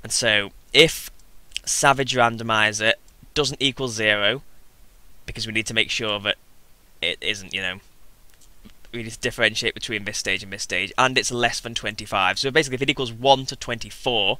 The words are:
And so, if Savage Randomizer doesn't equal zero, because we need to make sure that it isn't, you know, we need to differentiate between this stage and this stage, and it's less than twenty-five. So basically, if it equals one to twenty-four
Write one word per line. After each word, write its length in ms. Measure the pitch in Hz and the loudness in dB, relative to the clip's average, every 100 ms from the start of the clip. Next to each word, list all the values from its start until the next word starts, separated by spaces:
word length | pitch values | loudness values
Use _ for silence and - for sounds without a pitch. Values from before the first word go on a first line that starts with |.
And 80 | 107 | -4
so, 400 | - 117 104 101 - - | 0 4 2 0 -10 2
if 380 | 131 160 - - - - - - - - | 6 6 6 -10 -16 -20 -20 -14 -12 -6
Savage 480 | - 147 135 131 | 2 4 4 2
Randomizer 800 | 127 117 113 113 110 107 104 110 - - - - | 4 4 2 0 4 4 4 2 2 -4 -20 -8
doesn't 260 | - 139 139 | -2 -2 0
equal 280 | 135 131 131 | -2 -2 -6
zero, 520 | 110 107 104 104 131 - - - - - - - - - | 0 2 4 2 0 -8 -20 -20 -20 -20 -20 -20 -16 -12
because 200 | 117 110 | -8 -4
we 60 | |
need 140 | 110 107 | -4 -2
to 80 | |
make 160 | 113 113 | 0 0
sure 280 | - 113 104 | 0 -2 -2
that 180 | 101 - - - - - - - | -2 -4 -8 -20 -20 -20 -20 -6
it 160 | 82 - | -6 -4
isn't, 320 | - 104 92 | -6 -6 -8
you 80 | 95 | -8
know, 200 | 92 92 - - - - - - - - - - - | -6 -8 -14 -20 -20 -20 -20 -20 -20 -20 -20 -20 -14
we 80 | 120 | -12
need 100 | 113 | -12
to 60 | - | -6
differentiate 560 | 123 - 113 107 117 | -6 2 2 2 -4
between 300 | - - 110 | -4 -6 -6
this 120 | 101 104 | -6 -6
stage 260 | - 95 | -2 -2
and 80 | 98 | -4
this 120 | 98 | -10
stage, 320 | - 92 98 - | -4 -4 -2 2
and 220 | 127 127 | 2 2
it's 120 | - | -2
less 300 | 120 117 - | 0 0 -2
than 140 | 117 | -6
twenty-five. 640 | 117 107 104 104 107 92 98 | -6 -6 -8 -4 0 2 0
So 120 | 135 | 0
basically, 260 | 139 143 127 | 0 0 -2
if 60 | |
it 80 | 139 | -2
equals 220 | 143 123 | -2 -4
one 320 | 117 131 135 131 | 0 4 4 4
to 80 | |
twenty-four 840 | 131 - 117 104 - 139 120 98 123 | -10 -8 -6 -8 -4 0 0 0 -2